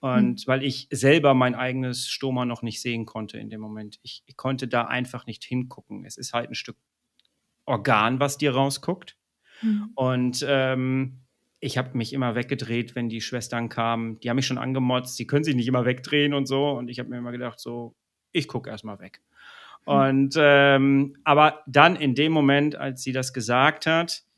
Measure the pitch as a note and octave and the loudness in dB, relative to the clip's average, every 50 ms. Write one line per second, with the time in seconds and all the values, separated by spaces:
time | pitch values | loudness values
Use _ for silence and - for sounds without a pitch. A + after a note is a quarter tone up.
0 | - C3+ B2+ B2 - B2 A#2+ - - - C3 C3+ C3+ C#3+ - - - _ - C#3 | -4 0 2 2 2 2 0 -4 -2 -2 0 0 0 -2 -6 -6 -10 _ -6 0
1 | B2 C3+ D3 E3 C#3+ C#3+ C3+ B2+ B2+ B2+ B2 A2 B2+ B2+ B2+ C3 C3 B2+ B2 B2 | 4 6 6 6 6 6 6 6 4 2 0 -2 -4 -4 -4 -4 -4 -6 -6 -6
2 | - - - - - C3+ C3 B2+ B2 B2 A#2+ A#2 - A#2 A2+ - - B2 A#2+ A#2 | -8 -8 -8 -6 -4 -4 -2 -2 -2 -4 -6 -6 -8 -8 -8 -8 -6 -6 -6 -6
3 | A2 A2 - A2 A2 G#2 - A2 A2 G#2+ A2 G#2+ A2 G#2+ G#2+ G#2+ A2 G#2+ G#2 _ | -6 -8 -8 -10 -10 -10 -12 -14 -14 -14 -14 -14 -14 -14 -12 -14 -14 -16 -18 _
4 | _ - - - _ _ C3 - - C3 C3+ C3 C3 A#2+ A2+ A#2+ A#2 - - B2 | _ -18 -18 -18 _ _ -20 -8 -6 -6 -4 -4 -6 -4 -2 -2 -2 -2 -4 -4
5 | B2 B2 - A#2+ - - A2 - - - B2+ B2+ B2+ B2+ - - - _ G2+ G2+ | -6 -6 -10 -16 -14 -14 -14 -14 -10 -6 -6 -6 -6 -6 -12 -20 -18 _ -16 -16
6 | F#2 G2 - - - - - A#2+ A#2+ A#2+ B2 - - - A#2+ _ _ _ _ _ | -14 -16 -16 -14 -14 -6 -6 -6 -6 -6 -10 -12 -12 -14 -16 _ _ _ _ _
7 | _ _ _ _ _ _ _ _ _ _ _ _ _ - C3+ A2 - - A#2+ G#2+ | _ _ _ _ _ _ _ _ _ _ _ _ _ -2 -2 -2 2 2 4 4
8 | G#2 A2+ B2+ C3 C#3 C#3 C#3 - D3+ D3 B2 C3 C3+ C#3 C#3 - - - F3+ - | 4 2 2 0 0 -2 -2 0 -2 0 2 2 0 0 0 -4 -4 -6 -6 -6
9 | - - - _ _ _ _ _ _ _ _ - - A3 G#3+ G#3 G#3 G#3+ A#3 - | -8 -20 -20 _ _ _ _ _ _ _ _ -6 -2 0 0 0 -2 -6 -4 -2
10 | C3 B2+ B2+ B2+ B2 B2 B2 B2 B2+ C3 C#3 C3+ C3 C3 C3 C3 B2+ C3 C3 C3 | 0 0 2 2 0 0 -2 -2 -2 0 2 2 2 2 0 0 0 0 0 0
11 | C3 C3 - - _ _ _ _ _ _ _ _ - A#2+ - C3 B2+ B2+ - B2 | -2 -4 -8 -14 _ _ _ _ _ _ _ _ -10 -6 -4 -4 -4 -4 -4 -6
12 | A#2 - - C#3 C3 B2 A2+ A#2+ B2 B2+ C#3 A#2+ B2 - A#2 A#2 A#2+ A#2 - B2+ | -6 -4 -4 -4 -2 -2 -2 -4 -4 -4 -6 -6 -4 -4 -4 -4 -4 -4 -6 -8
13 | A#2+ A#2 A2 A2+ G#2+ - - B2 A2+ - - A#2 A#2 A2+ - - A#2 A2+ A#2 A2+ | -6 -6 -6 -8 -8 -8 -8 -8 -8 -6 -6 -6 -6 -6 -4 -4 -2 -2 -2 -2
14 | A2+ A2+ A2 - - A#2+ A#2+ C3+ C3 - C3 B2 A2+ B2+ C3 C3 B2+ B2 B2+ B2+ | -4 -6 -8 -8 -6 -4 -2 -2 -2 -2 -4 -4 -4 -4 -2 0 0 2 0 0
15 | B2+ B2+ - - A#2 - - C#3+ - - C#3+ B2 A#2 A#2+ B2+ B2 A#2+ B2 B2 B2+ | -2 -4 -10 -10 -6 -2 0 0 0 2 0 0 0 0 0 0 2 0 -2 -2
16 | B2+ - - D3 D3 D3 C#3+ C#3+ C#3 C3+ C3+ C3+ C#3+ D3 C#3 B2 B2 A#2+ B2 B2 | -4 -2 0 2 2 2 0 0 -2 0 0 0 0 0 -2 -4 -6 -10 -10 -10
17 | B2 - B2 B2 A#2+ B2 A#2+ B2 B2 A#2+ A2 _ - A#2+ A#2+ A#2+ A#2+ A2+ _ _ | -10 -10 -10 -10 -10 -10 -8 -8 -8 -10 -10 _ -12 -10 -10 -10 -10 -12 _ _
18 | _ _ _ _ _ _ _ F3 C#3+ - - B2 B2+ - A2 G#2 - A2 G#2 G2 | _ _ _ _ _ _ _ -4 -4 -4 -6 -8 -8 -8 -14 -12 -12 -14 -14 -14
19 | - F#2 _ - _ _ _ _ - - - - - - - - _ - C#3+ C#3 | -16 -20 _ -20 _ _ _ _ -20 -20 -20 -20 -20 -20 -20 -16 _ 2 4 4
20 | C3+ C3+ C3+ C3+ C#3 C#3 C#3 D#3+ D3+ C#3+ C#3+ C#3 C#3 C#3 C#3 C3+ C3+ C#3 C#3 C#3 | 4 4 4 4 2 2 4 4 6 8 8 8 8 8 6 6 6 4 4 4
21 | C#3 C#3 C#3 _ _ D#3 D3 D3 D3+ D#3 D3+ - - - B2 C#3+ D3 E3+ F#3 - | 2 0 -4 _ _ 2 6 6 6 6 4 0 -14 0 6 8 8 8 6 4
22 | D3+ C#3 B2 A#2+ D3+ D#3 D#3+ D#3 C#3+ C#3 C#3 C#3+ D3 D3+ D3 - C#3 C#3 C3 C3 | 0 -2 0 2 2 2 4 4 4 4 4 4 2 0 -2 -4 -8 -8 -8 -8
23 | - - B2+ C3 B2+ B2+ - - A2+ G#2+ A#2+ B2+ C3+ D3+ D#3 D#3 - E3 D#3+ E3 | -8 -6 -4 -4 -4 -4 -6 -8 -4 0 2 4 4 4 2 2 -2 0 0 0
24 | E3+ E3+ - - _ _ _ | 0 -2 -6 -12 _ _ _